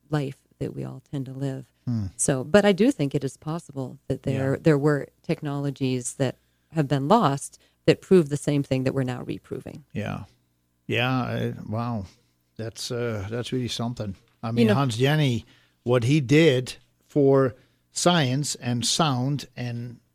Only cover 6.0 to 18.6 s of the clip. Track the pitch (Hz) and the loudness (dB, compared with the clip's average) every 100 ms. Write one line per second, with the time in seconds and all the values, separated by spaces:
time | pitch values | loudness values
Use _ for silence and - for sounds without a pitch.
6 | 123 - 131 - _ _ _ 160 139 139 | -6 -4 -4 -4 _ _ _ -2 0 0
7 | 139 226 165 139 - _ _ _ - - | 4 4 4 0 -8 _ _ _ 0 0
8 | - 190 147 143 - 147 143 131 131 135 | 4 4 4 -2 -2 -2 0 -2 0 -2
9 | 127 123 127 98 _ - - - _ - | -4 -6 -8 -10 _ -12 -12 -18 _ -8
10 | 101 98 95 _ _ _ _ _ - 110 | -6 -8 -10 _ _ _ _ _ -6 -2
11 | 123 131 117 113 117 113 - 107 120 117 | 0 0 -2 -4 -6 -8 -8 -6 -4 -6
12 | 92 _ _ _ _ - 113 - - 120 | -8 _ _ _ _ -12 -12 -10 -8 -6
13 | 120 107 101 117 120 127 120 - 117 127 | -4 -6 -6 -8 -4 -4 -4 -4 -6 -6
14 | 104 95 _ _ 113 120 113 - 139 110 | -8 -10 _ _ -4 2 4 4 2 2
15 | 135 151 143 117 - _ _ _ - 123 | 2 4 2 0 -4 _ _ _ 0 2
16 | 113 151 127 147 160 127 123 - _ _ | 4 2 4 6 6 4 -2 -14 _ _
17 | _ 151 139 135 131 - _ _ _ - | _ 2 6 6 4 -2 _ _ _ 0
18 | 175 175 131 131 143 - | 2 4 2 0 -4 -6